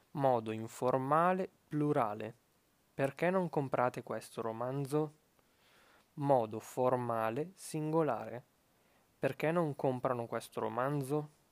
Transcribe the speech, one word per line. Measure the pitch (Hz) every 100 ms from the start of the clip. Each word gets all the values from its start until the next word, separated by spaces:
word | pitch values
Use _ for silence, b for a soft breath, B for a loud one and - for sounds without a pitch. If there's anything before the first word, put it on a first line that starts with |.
| b
Modo | - 135 120 110
informale | 110 113 - 127 131 131 156 175 185 190 _ -
plurale. | 151 147 147 117 107 110 - _ _ _ _ _ -
"Perché | 135 - 170
non | 185 175
comprate | 160 135 117 123 131
questo | - 110 - -
romanzo?" | 113 113 123 139 135 147 156 - _ _ b b b b b b b
Modo | - 143 131 110 110
formale | - - 127 127 120 113 110 120 170
singolare. | - - 156 156 165 151 110 110 117 - _ _ b b b b _
"Perché | 135 - 151
non | 175 160 135
comprano | 143 127 131 123 117
questo | 117 - -
romanzo?" | 110 113 131 147 131 151 147 _ _